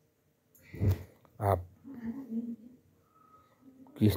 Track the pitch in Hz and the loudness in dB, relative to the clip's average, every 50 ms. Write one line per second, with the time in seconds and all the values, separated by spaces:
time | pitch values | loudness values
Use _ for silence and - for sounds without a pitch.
0 | _ _ _ _ _ _ _ _ _ _ _ - - - - - - 98 92 - | _ _ _ _ _ _ _ _ _ _ _ -20 -20 -14 -4 0 2 4 4 2
1 | - - - _ - _ _ - 107 101 95 90 - - - - - 277 - 240 | 0 -8 -20 _ -20 _ _ -2 2 2 2 2 0 -4 -16 -20 -18 -16 -14 -8
2 | 226 226 233 277 269 226 226 226 233 233 233 - - - - - _ _ _ _ | -8 -8 -6 -8 -8 -6 -6 -6 -6 -6 -8 -12 -14 -18 -20 -20 _ _ _ _
3 | _ _ _ _ - _ - - _ _ _ _ _ - - - - - - - | _ _ _ _ -20 _ -20 -20 _ _ _ _ _ -20 -20 -20 -20 -18 -2 2
4 | 107 104 90 | 2 2 2